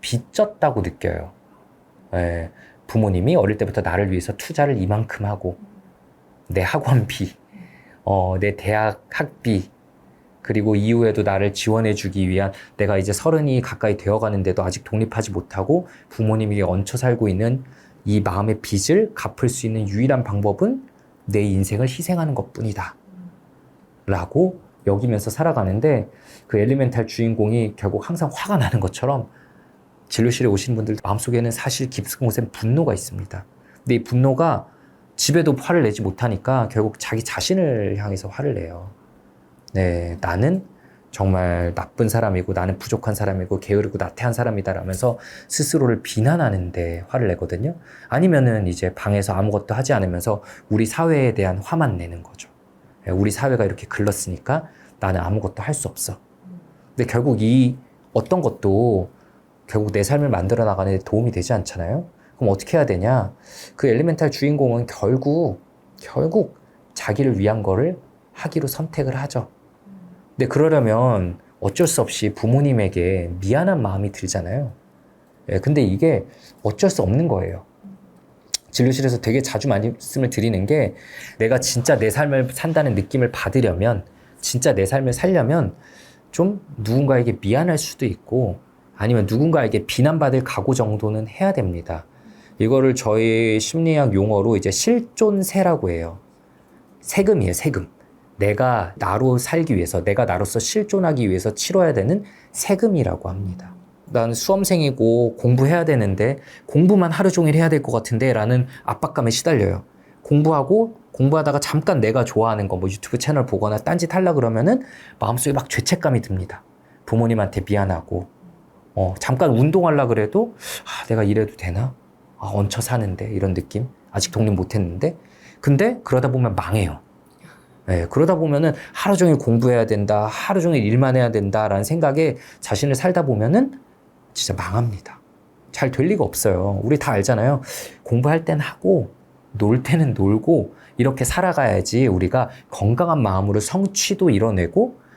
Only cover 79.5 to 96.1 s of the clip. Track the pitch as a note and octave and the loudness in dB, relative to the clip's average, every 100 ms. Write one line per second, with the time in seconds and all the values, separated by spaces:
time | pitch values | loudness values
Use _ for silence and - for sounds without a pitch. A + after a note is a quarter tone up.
79.5 | G#2+ C#3 G2+ A2+ - - C3+ B2+ - A#2 | -2 0 0 -2 -6 -8 -4 -2 0 0
80.5 | F#2+ G#2 D3+ G2 - - - - - A2+ | 0 0 0 0 -4 -18 -20 -12 -2 2
81.5 | B2 - B2 B2+ C#3 A2 B2+ D3 C3+ B2+ | 2 0 -2 2 2 2 0 0 0 -2
82.5 | - E3 D#3+ C#3 G2+ G2 C3 A#2+ - - | -4 -2 0 2 0 0 0 0 -2 -2
83.5 | C3 A2+ F2 A2+ G2+ - - - - - | 2 2 2 0 0 -6 -18 -20 -12 -6
84.5 | B2 D3+ G2 F#2+ C3+ C3 - F#3 F3 A#2+ | 0 2 2 2 0 0 0 2 2 2
85.5 | E3 G2 - - - - - _ - F#3 | 2 0 -6 -18 -20 -20 -20 _ -2 0
86.5 | G3+ - C#3 G#2+ B2+ C#3 B2+ A#2+ F#2+ G2 | -2 -10 -8 -2 2 4 2 2 0 0
87.5 | B2+ F3 D3+ - - A#2+ F#2 - B2+ A2 | 2 2 0 -4 -4 -4 -4 -4 -2 -2
88.5 | F2+ - _ _ - G#2+ A#2+ G2 A2 D#3+ | -4 -12 _ _ -4 0 2 2 2 2
89.5 | D#3 A2+ G#2 - - C#3+ D#3+ C#3 C3 B2+ | 2 2 0 -2 2 2 2 2 0 -2
90.5 | - A2+ B2+ G#2+ G#2+ G#2+ G#2+ A2 - G3 | -2 0 0 0 -2 -2 -4 -6 -2 0
91.5 | F#3 F#2 F2 - D#2+ - - - - - | 0 -2 -4 -8 -10 -12 -20 -20 -20 -10
92.5 | - A2 C3+ C3 B2+ A2 A2 A2+ A2+ A2+ | -2 2 4 4 2 2 2 4 2 2
93.5 | A2 - E3 E3 D#3 C3 F#2+ G#2 G2+ A2 | 2 0 0 2 2 2 2 2 2 2
94.5 | G2+ G2 - - A#3+ A#3 - G#3+ G3+ F#3+ | 2 0 0 2 2 0 0 2 2 0
95.5 | G3 F#3 D#3 F#2 E2 E2+ | 0 2 2 0 -4 -6